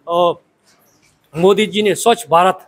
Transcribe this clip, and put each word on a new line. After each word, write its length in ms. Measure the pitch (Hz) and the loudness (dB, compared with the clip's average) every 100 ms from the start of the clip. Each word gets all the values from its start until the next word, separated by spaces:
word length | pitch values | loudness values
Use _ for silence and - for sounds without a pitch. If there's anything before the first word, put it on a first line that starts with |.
| - | -6
अ, 240 | 170 175 165 _ _ _ _ _ _ _ _ _ 151 | 0 0 -2 _ _ _ _ _ _ _ _ _ -2
मोदी 280 | 185 202 214 | 0 2 -2
जी 160 | 190 | -2
ने 140 | 208 165 | -2 -2
स्वच्छ 300 | 233 226 139 | -2 -2 0
भारत 300 | 165 185 185 | 2 2 -2